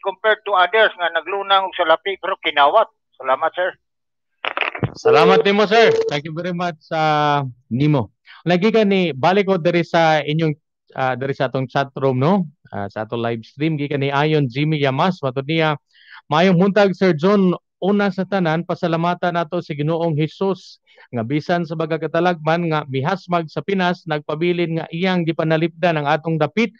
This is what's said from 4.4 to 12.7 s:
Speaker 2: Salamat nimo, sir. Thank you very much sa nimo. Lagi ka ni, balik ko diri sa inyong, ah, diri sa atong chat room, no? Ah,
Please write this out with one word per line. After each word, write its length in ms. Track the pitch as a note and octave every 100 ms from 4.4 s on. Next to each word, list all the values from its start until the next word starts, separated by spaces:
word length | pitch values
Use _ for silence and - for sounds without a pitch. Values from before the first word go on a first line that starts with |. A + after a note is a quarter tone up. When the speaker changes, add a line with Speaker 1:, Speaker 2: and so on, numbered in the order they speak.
| - - - - - -
Speaker 2:
Salamat 480 | - D3 E3+ F#3+ G3
nimo, 240 | G3+ G3+
sir. 240 | A3+ A3+ - -
Thank 160 | D3 D#3
you 80 |
very 180 | D#3 F3
much 300 | F3 F3+ D#3+
sa 580 | - D#3+ D#3 D3+ D3 C#3+ C3 - -
nimo. 400 | A#2+ D3+ D3 G#2 _ _ -
Lagi 240 | E3 F3 G#3+
ka 160 | A3
ni, 320 | G3+ G3 F3 C3+
balik 320 | D#3 G3 F#3+
ko 80 | F#3+
diri 240 | E3 E3+
sa 400 | E3 E3+ D#3+ D#3
inyong, 320 | C#3+ D#3 D#3+ D3 _ _ _ -
ah, 160 | C3 B2
diri 160 | C3+
sa 160 | C3+ C3
atong 160 | C3+
chat 240 | C3 C#3+ C3+ -
room, 240 | C3+ B2+
no? 240 | C#3+ G3+ D#3 -
Ah, 240 | _